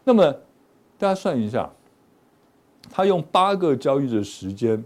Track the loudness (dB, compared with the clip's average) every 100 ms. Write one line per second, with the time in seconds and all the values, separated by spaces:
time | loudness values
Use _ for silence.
0 | 0 4 4 2 -10 _ _ _ _ _
1 | -4 -2 -2 -2 -2 -4 -6 -12 _ _
2 | _ _ _ _ _ _ _ _ -10 -2
3 | 0 0 0 2 2 2 0 0 0 0
4 | 0 -2 -4 -8 -10 -4 -2 -2